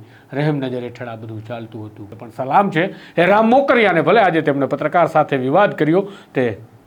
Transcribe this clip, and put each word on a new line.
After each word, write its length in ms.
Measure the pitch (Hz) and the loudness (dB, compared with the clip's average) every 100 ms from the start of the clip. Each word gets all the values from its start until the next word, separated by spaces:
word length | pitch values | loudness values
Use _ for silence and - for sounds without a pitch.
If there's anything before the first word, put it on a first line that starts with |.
| - - - | -18 -20 -10
રહેમ 220 | 135 151 143 | -2 -2 -2
નજર 280 | 131 123 | -4 -6
હેઠળ 240 | 120 - 120 | -8 -12 -12
આ 80 | 110 | -12
બધું 320 | 113 110 113 | -12 -14 -10
ચાલતું 380 | 117 110 113 107 | -12 -12 -14 -14
હતું. 340 | 107 101 107 | -16 -18 -18
પણ 100 | 117 | -14
સલામ 400 | 123 131 175 202 | -10 0 2 2
છે 260 | 156 190 - - - | -2 -4 -6 -6 0
એ 0 | |
રામ 320 | 175 208 226 | 2 4 4
મોકરિયાને, 520 | 262 277 240 208 165 | 2 4 2 2 2
ભલે 200 | 147 220 | 2 4
આજે 200 | 185 160 | 4 2
તેમણે 240 | 151 139 131 | 0 -2 -2
પત્રકાર 420 | 147 - 180 156 | -2 0 2 2
સાથે 300 | 156 147 139 | 2 2 0
વિવાદ 400 | 127 170 202 - | 2 2 2 2
કર્યો, 300 | 151 180 202 - - | 2 2 -2 -10 -6
તે 240 | 135 120 95 - - | -2 -2 -4 -14 -20